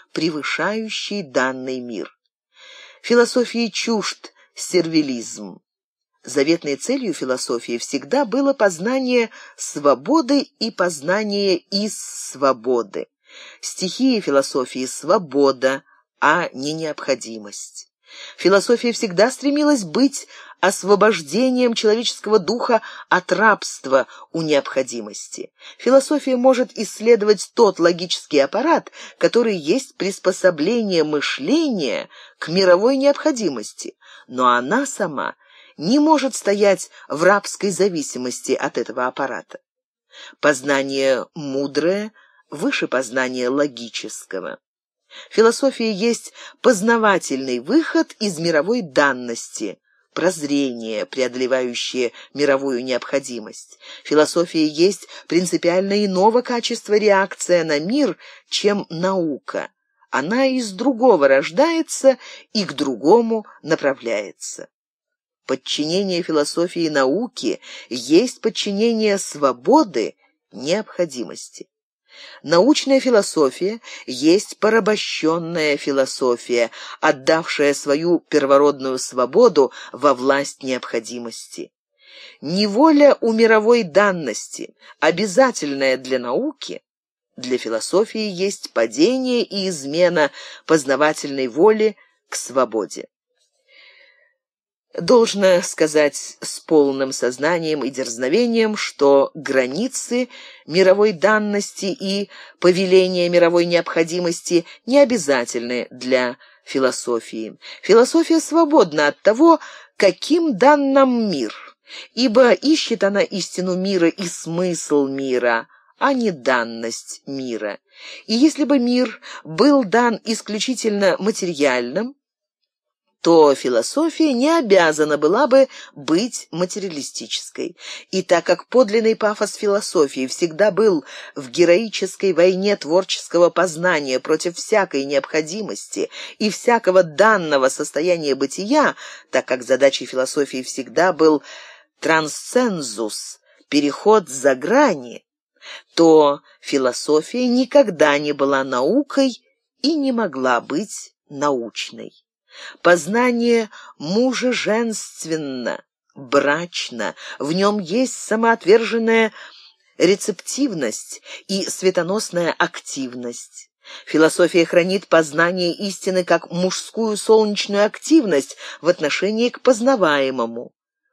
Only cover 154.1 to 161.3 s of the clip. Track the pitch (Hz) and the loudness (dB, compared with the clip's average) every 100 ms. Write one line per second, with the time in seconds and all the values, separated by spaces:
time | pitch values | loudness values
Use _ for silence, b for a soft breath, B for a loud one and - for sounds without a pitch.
154.1 | 202 262 226 254 226 - 220 233 208 - | 0 0 0 -2 -2 -2 -2 -2 -6 -12
155.1 | - 160 160 143 127 110 64 - _ _ | -14 -8 -6 -6 -6 -6 -8 -12 _ _
156.1 | - 131 143 135 151 175 - - 117 98 | -20 -2 0 0 -2 -4 -10 -10 -8 -8
157.1 | - B B 139 175 202 208 165 220 262 | -8 B B -4 0 0 0 -2 -2 -2
158.1 | - - 220 226 226 165 220 220 226 226 | -6 -6 0 0 2 4 4 4 -2 2
159.1 | 226 220 - B B B B _ - 170 | 2 0 -4 B B B B _ 0 2
160.1 | 196 - 180 - - 277 175 120 - - | 2 -2 -8 -8 -4 -4 -2 -6 -6 -12
161.1 | - B | -18 B